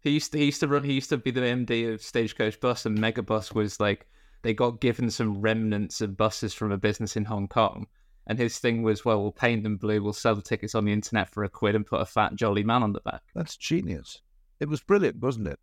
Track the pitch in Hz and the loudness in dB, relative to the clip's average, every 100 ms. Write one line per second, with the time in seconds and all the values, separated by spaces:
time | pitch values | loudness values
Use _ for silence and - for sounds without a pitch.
0 | 151 147 - 151 147 143 151 143 135 135 | 2 0 0 0 2 2 2 2 2 -2
1 | 131 143 127 123 123 123 117 117 117 110 | 0 -2 0 0 0 0 0 0 0 -4
2 | - 120 113 - 110 107 127 120 113 107 | -4 0 0 0 -2 0 -2 0 -2 0
3 | 110 113 101 110 107 113 104 - 104 98 | 0 0 -2 -2 0 -2 -2 0 0 0
4 | - _ - - 113 107 123 117 127 117 | -4 _ -20 -8 -2 2 2 2 0 2
5 | 123 107 113 101 110 110 110 104 104 - | -2 0 -2 0 0 2 2 0 -2 -4
6 | 110 95 110 - 110 - 107 101 104 104 | -4 0 0 0 -6 -4 -2 0 0 0
7 | 110 - 104 107 101 - 113 - 101 _ | -4 -4 -4 -2 -2 2 2 0 -14 _
8 | _ - - 110 117 - 123 113 113 104 | _ -20 -6 -2 0 0 0 2 2 2
9 | - 107 104 - 120 117 107 104 104 107 | 2 2 0 0 2 2 0 -2 0 0
10 | 101 104 120 104 - 110 107 113 104 104 | 0 0 2 0 0 -4 -2 0 2 0
11 | 104 110 95 - 101 - 107 104 104 - | 0 -2 -2 -4 -6 0 2 2 0 -2
12 | 92 - 104 - 110 101 104 120 113 98 | -2 0 0 2 0 2 2 2 2 -2
13 | - - _ - 165 - - 165 175 80 | -6 -10 _ -8 -8 -8 -2 -2 -2 -8
14 | - - _ _ _ _ 147 147 - 202 | -10 -20 _ _ _ _ -6 -6 2 4
15 | 170 92 127 120 95 69 | 4 0 -2 -2 -4 -6